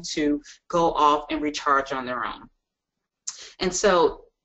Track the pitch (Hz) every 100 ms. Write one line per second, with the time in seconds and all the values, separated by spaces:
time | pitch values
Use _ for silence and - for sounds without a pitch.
0 | 170 - 147 147 - - - 170 165 -
1 | 147 151 - 156 147 147 147 139 135 135
2 | 123 123 107 - 120 _ _ _ _ _
3 | _ _ - - - - 185 180 202 175
4 | 147 - - _